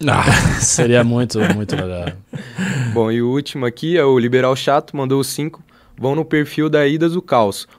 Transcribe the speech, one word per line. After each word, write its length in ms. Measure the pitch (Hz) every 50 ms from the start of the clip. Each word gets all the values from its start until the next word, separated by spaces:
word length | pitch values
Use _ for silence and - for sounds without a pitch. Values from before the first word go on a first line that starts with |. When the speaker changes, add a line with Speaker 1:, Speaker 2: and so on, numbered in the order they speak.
| 151
Speaker 1:
Ah, 160 | 127 120 - - - - - - - - -
seria 420 | - - - - - 117 123 123
muito, 380 | 120 117 120 120 123 117 - 110 107 92
muito 220 | 101 101 104 - -
legal. 380 | - 92 90 90 87 87 85 - - - _ - - - 127 - - 185 170 135 139 127 117
Speaker 2:
Bom, 180 | 110 117 110 110
e 100 | 113 120
o 80 | 120 120
último 380 | 127 143 143 - - 151 127
aqui 320 | 120 117 - - 160 175 175
é 60 | 143
o 120 | 139 131
Liberal 380 | 127 120 120 120 127 127 131 131
Chato, 420 | 131 - - 139 147 147 - -
mandou 220 | 147 135 131 135 139
o 40 | 135
cinco. 360 | - - - 147 160 160 - - _ _ _ _ _ - -
"Vão 160 | 113 131 143
no 100 | 156 160
perfil 460 | 160 - 151 147 - - - 151 156
da 160 | 151 147 147
Ida 220 | 143 151 160 165 170
do 120 | 165 180
Caos. 460 | 180 - 139 123 110 101 98 - - - _